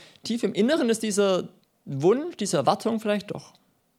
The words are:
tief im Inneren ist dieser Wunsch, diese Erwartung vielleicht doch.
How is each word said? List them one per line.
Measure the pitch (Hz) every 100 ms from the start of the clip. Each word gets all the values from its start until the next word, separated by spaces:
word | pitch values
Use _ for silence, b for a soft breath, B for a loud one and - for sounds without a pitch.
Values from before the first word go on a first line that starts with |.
| B B
tief | - 233
im | 196
Inneren | 175 226 320 247
ist | 226
dieser | 220 196 202 180 - _ _ _ -
Wunsch, | 135 165 247 349 -
diese | 208 160
Erwartung | 143 208 220 226
vielleicht | 214 208 -
doch. | - - _ _ _ _